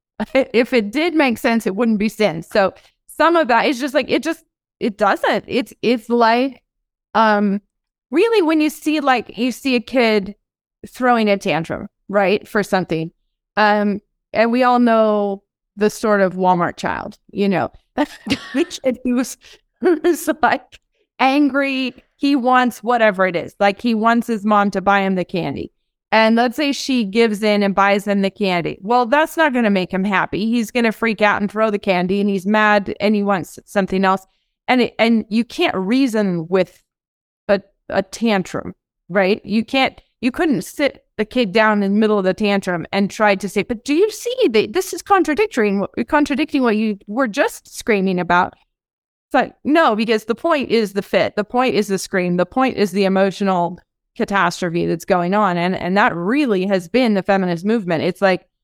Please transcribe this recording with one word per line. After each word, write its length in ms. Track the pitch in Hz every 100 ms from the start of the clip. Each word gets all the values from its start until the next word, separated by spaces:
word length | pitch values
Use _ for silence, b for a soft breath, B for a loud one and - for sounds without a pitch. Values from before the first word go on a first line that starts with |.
| _ -
<laughs> 120 | 214
If 400 | 262 - 220 254
it 200 | 247 208
did 240 | 277 339 311
make 220 | 269 220
sense, 280 | 247 226 214
it 80 |
wouldn't 240 | 190 233 214
be 100 | 214
sin. 360 | - 202 160
So 280 | - 214 190 - b _ _
some 260 | - 311
of 140 | 339 247
that 180 | 226 208
is 140 | 240
just 140 | 269
like, 140 | 277 233
it 140 | 254
just, 220 | 302 - _ _ _ -
it 180 | 233 -
doesn't. 480 | 202 339 427 220 -
It's, 260 | 240 214 -
it's 260 | 220 240 -
like, 540 | 240 226 240 269 - _ _ _ _ _
um, 460 | 214 220 208 208 202 _ _ _ _ -
really 280 | 285 466 440
when 200 | 320 320
you 100 | 302
see, 300 | - 311 311
like, 360 | 285 247 - -
you 140 | 254
see 240 | - 277
a 60 | 247
kid 560 | - 262 226 214 190 - _ _ _ _ -
throwing 400 | - 247 233 208
a 80 | 196
tantrum, 520 | 190 156 165 - 202 _ -
right, 380 | 202 190 208 -
for 160 | 214
something. 480 | 190 190 180 160 165 _ _ _ _ -
Um, 440 | 214 208 208 202 _ _ _
and 200 | - 233
we 100 | 247
all 160 | 247 247
know 640 | 240 226 220 208 202 196 _ _ _
the 160 | 202 208
sort 300 | - 220 208
of 140 | 190
Walmart 420 | 180 185 180 165 -
child, 420 | 170 67 - - _
you 160 | - 202
know, 240 | 170 117 - _ -
<laughs> 560 | 196 - 214 - -
which 280 | 262 349 -
kid 180 | 262 233
who's, 340 | 247 247 254 - B B _ -
who's, 500 | 359 311 359 320 - 311
like, 340 | 240 240 - - _ _ _ -
angry. 760 | 262 285 285 269 277 262 254 - _
He 220 | - 277 285
wants 480 | 240 254 247 -
whatever 420 | 220 240 214 190 185
it 80 |
is. 220 | 170 - -
Like, 240 | 202 196
he 140 | 240 220
wants 320 | 226 233 226
his 160 | 220
mom 260 | 214 208 202
to 100 | 196
buy 200 | 196 196
him 160 | 190 185
the 80 |
candy. 480 | 175 180 151 - - _ _ _ -
And 240 | 214 220 233
let's 180 | 247
say 160 | 233 285
she 320 | - - 254
gives 400 | 196 226 226 208
in 220 | 214 208
and 100 | 202
buys 320 | 196 196 202 202
him 160 | 196
the 80 | 196
candy. 480 | - 196 175 151 -
Well, 220 | 196 247
that's 320 | 233 285 320 330
not 160 | 311
gonna 160 | 247 214
make 240 | 196 180
him 120 | 190
happy. 420 | 202 185 160 165 220
He's 240 | 240 214
gonna 220 | 247 233
freak 280 | - 226 202
out 200 | 208 -
and 80 | 202
throw 220 | 208 220
the 60 | 202
candy, 420 | - 180 180 202
and 100 | 202
he's 160 | 196 185
mad, 480 | 214 214 208 190 -
and 160 | 208 208
he 80 |
wants 340 | 202 190 - -
something 400 | _ 208 190 190
else. 200 | 190 190 - _ _ _ -
And 140 | 254
it, 120 | 233 -
and 240 | 226 226 -
you 160 | 220
can't 300 | 226 - 339
reason 720 | 190 190 262 269 220 202 170 165
with 380 | 190 175 _ _ _ _ _ _ _ -
a, 140 | 196 - _ -
a 160 | -
tantrum, 720 | - - 233 196 - 120 - - _ _ -
right? 360 | 190 190 214
You 200 | - 220
can't, 360 | 220 269 262 - _ -
you 100 | 247
couldn't 320 | - 330 196
sit 420 | - - 285 - _ -
the 80 |
kid 260 | 214 247 214
down 320 | 220 214 208
in 120 | 196
the 40 | 202
middle 200 | 220 208
of 60 |
the 80 | 185
tantrum 540 | 185 202 202 190 175 -
and 180 | 196 202
try 240 | - 214
to 140 | 196 202
say, 160 | 208
"But 200 | 190 220
do 80 | -
you 160 | 302 427
see 400 | - 480 508 370
that 200 | 214 214
this 200 | 339 -
is 100 | 349
contradictory 640 | - 392 302 302 427 - 208
and 120 | 196
what, 100 | 190 - 233
contradicting 560 | 302 285 269 311 285
what 140 | 240 214
you 200 | 220 196 -
were 180 | 220 254
just 500 | 196 453 - - -
screaming 440 | - 208 190 180
about?" 340 | 170 175 -
It's 800 | _ _ _ _ _ _ _ -
like, 220 | 269 - -
no, 320 | - 320 294 208
because 300 | 233 220 -
the 100 | 220
point 340 | 339 302 -
is 220 | 226 202
the 100 | 196
fit. 320 | - 190 175
The 80 | -
point 320 | 202 247 262
is 140 | 185 202
the 100 | 190
scream. 380 | - 190 180 180
The 100 | 180
point 300 | 262 262 -
is 160 | 196
the 120 | 190
emotional 760 | 190 190 196 - 196 180 170 175 _ _ _ -
catastrophe 720 | 180 196 175 - 180 170 170
that's 180 | 170
going 300 | - 180 175
on. 220 | 208 196 175
And, 180 | 175
and 220 | 185 180 196
that 180 | 240
really 520 | 170 180 277 269 190 190
has 200 | 190 175
been 280 | 247 240
the 80 | 196
feminist 400 | 175 196 180 165
movement. 400 | 202 226 180 156
It's 180 | 156 -
like, 240 | 196 180 _ _